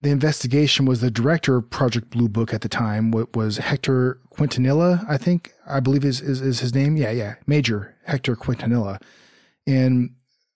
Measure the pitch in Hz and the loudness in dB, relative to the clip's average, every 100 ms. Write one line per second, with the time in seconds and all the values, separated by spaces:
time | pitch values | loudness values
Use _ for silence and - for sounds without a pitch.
0 | 143 143 156 147 127 143 147 - 135 123 | 0 2 0 -2 0 2 2 2 2 2
1 | 123 110 131 165 - 127 117 - 127 117 | 0 0 0 2 2 0 -2 -2 0 0
2 | - 120 120 107 113 107 110 - 113 107 | -4 -2 0 0 -2 -4 -4 -4 -2 0
3 | 113 113 117 117 110 104 - 147 - 131 | 0 0 -2 -2 -2 -4 -4 -2 0 2
4 | 127 - _ - 143 - 127 147 175 180 | 0 -2 _ -4 -2 0 2 4 4 2
5 | 220 143 - 175 - _ - 139 127 139 | 0 -2 0 0 -2 _ -6 -2 2 2
6 | 143 127 143 131 135 120 123 131 143 156 | 2 -2 -4 -2 -2 -2 -2 0 2 2
7 | 113 120 104 - - 147 120 104 104 - | 0 -2 -4 -6 0 2 2 -2 -4 -14
8 | - 139 135 113 - 120 113 120 101 101 | -6 -4 -2 -4 -4 -4 0 0 -2 -6
9 | - - _ _ _ _ - 131 131 127 | -14 -20 _ _ _ _ -2 2 4 2
10 | 123 - _ _ _ | 0 -6 _ _ _